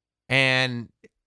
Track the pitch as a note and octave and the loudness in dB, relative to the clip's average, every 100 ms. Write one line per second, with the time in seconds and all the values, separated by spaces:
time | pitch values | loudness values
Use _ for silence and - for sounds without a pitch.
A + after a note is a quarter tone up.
0 | _ _ - C3 C3 C3 B2+ A#2+ A#2 _ | _ _ -4 0 2 2 0 -4 -10 _
1 | - _ | -20 _